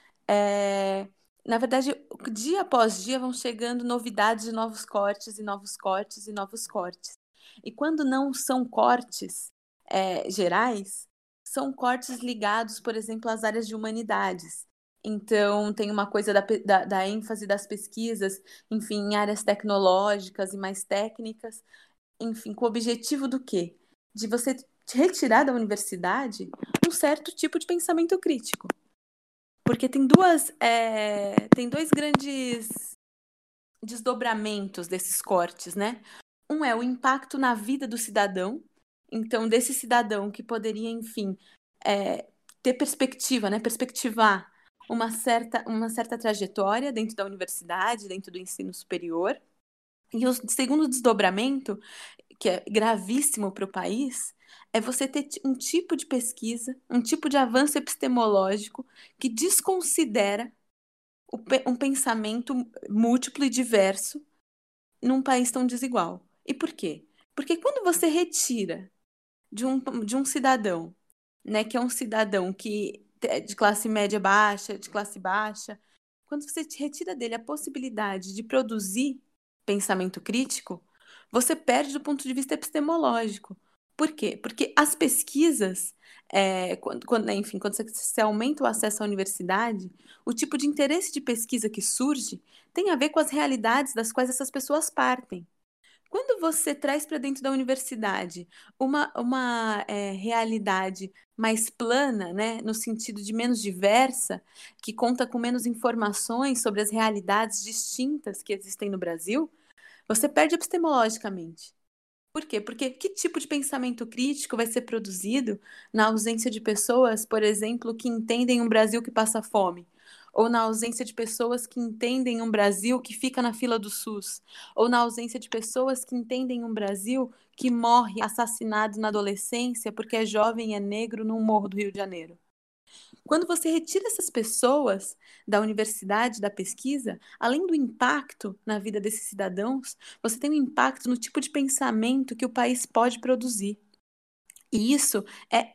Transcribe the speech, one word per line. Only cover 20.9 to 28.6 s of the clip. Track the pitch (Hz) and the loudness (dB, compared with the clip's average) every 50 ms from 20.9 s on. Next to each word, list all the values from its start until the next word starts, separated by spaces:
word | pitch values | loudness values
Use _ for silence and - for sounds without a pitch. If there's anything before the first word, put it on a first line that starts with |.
| 202 196 208 220 220 - 226 220 220 220 - 226 220 - _ _ _ - - _ _ _ _ _ _ - | 0 0 0 -2 -6 -10 -10 -10 -10 _ -14 -16 -16 -16 _ _ _ -20 -20 _ _ _ _ _ _ -8
enfim, | 226 233 220 226 - 220 208 | -6 -6 -6 -6 -8 -10 -4
com | - 247 | 0 0
o | 233 | 0
objetivo | 208 240 220 240 233 240 - - 302 277 269 262 | 2 2 0 0 -2 -2 -2 -2 -2 0 0 -2
do | 262 262 | -2 -2
quê? | 262 - - 185 175 170 - _ _ _ _ _ _ _ - | -4 -2 -2 0 -2 -2 -6 _ _ _ _ _ _ _ -10
De | 208 220 214 | -8 -6 -2
você | 220 240 240 277 254 | 0 0 0 0 -2
te | 254 - _ _ _ _ - - 247 | -4 -6 _ _ _ _ -4 2 4
retirar | 302 370 370 - - 254 220 247 294 | 4 4 4 4 4 6 6 6 6
da | 269 | 6
universidade | 247 240 226 202 208 202 - - - 180 175 180 196 254 277 254 - - 190 185 - - - - - - - 339 | 2 0 0 0 -2 -2 -4 -6 -6 -4 -2 0 0 0 -2 -4 -8 -10 -12 -12 -10 -12 -10 -4 0 2 2 2
um | |
certo | 330 - - 285 302 311 302 - - | 2 2 2 2 2 2 -2 -10 -10
tipo | - - 302 - 330 | -4 -4 -2 -2 -2
de | - | -2
pensamento | - 349 349 - - 349 330 330 339 392 370 | -2 -2 -2 0 0 2 2 2 2 2 0
crítico. | - 370 302 247 - - - - | 2 0 0 0 -2 -6 -8 -8